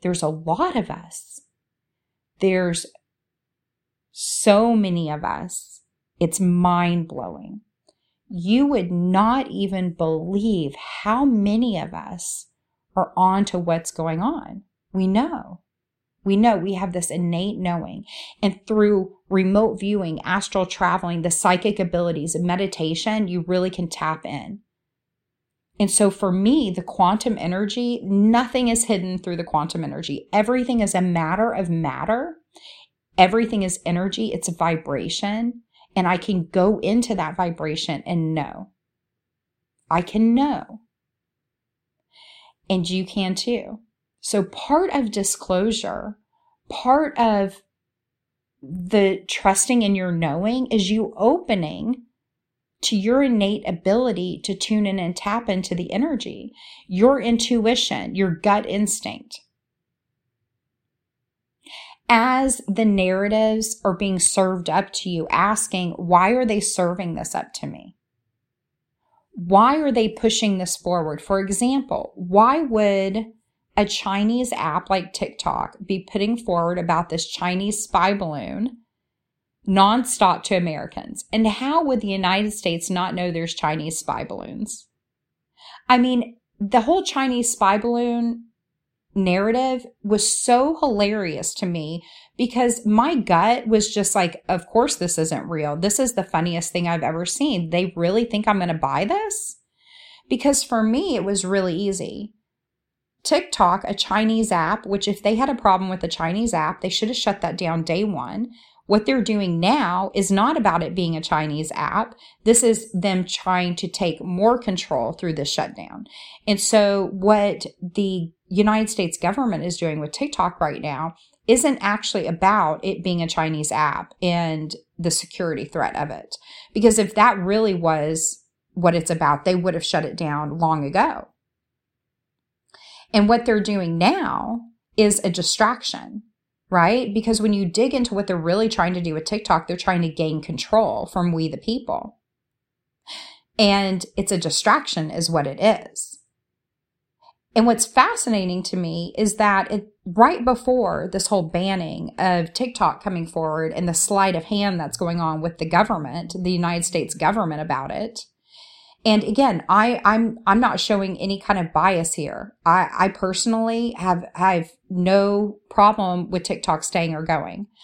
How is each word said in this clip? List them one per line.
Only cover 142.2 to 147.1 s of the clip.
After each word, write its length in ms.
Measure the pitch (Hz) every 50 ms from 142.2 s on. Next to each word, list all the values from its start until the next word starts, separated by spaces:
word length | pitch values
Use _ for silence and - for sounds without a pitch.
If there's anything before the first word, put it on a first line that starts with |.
| _ _ _ _ _ _ _ _ _ _ _ _ _ _ _ _ _ - - - - - - _ _ _ _ -
And 480 | 220 202 196 202 196 190 190 180 - - _ -
it's 140 | 196 -
a 60 | 202 175
distraction 720 | 165 160 - - - 214 226 302 294 - - 175 156 156
is 200 | - 170 165 165
what 180 | 165 160 147 139
it 120 | 139 -
is. 580 | 175 214 202 - - - - - - - - - _ _ _ _ _ _ _ _ _ _ _ _ _ _ _ _ _ _